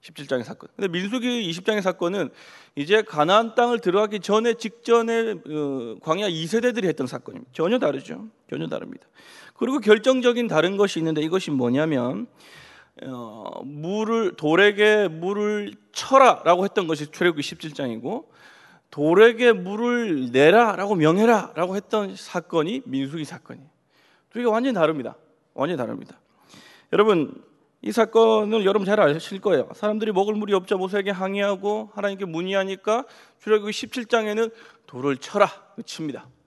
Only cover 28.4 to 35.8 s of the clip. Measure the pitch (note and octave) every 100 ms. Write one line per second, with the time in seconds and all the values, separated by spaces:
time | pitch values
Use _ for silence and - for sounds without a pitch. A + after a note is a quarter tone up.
28.4 | G#3 A3 F#3+ G3+ F#3+ G#3+ E3 D3 - F#3+
29.4 | G#3 D#3+ - - G#3 G#3+ A3 F#3+ G3+ G#3+
30.4 | G#3 G3 F#3 G3 F#3 G3+ G3 F#3 F#3+ G3
31.4 | G3+ G3 G3 G#3+ G#3+ G#3 G3+ G3 G3 D#3+
32.4 | F#3 G3 F#3+ F#3+ - A3+ C4+ - - _
33.4 | - G#3+ G#3 G#3 A3+ - A3+ A#3 G#3+ G#3
34.4 | A3+ A3+ - _ _ B2+ C3+ C3+ - G3+
35.4 | G3 - - -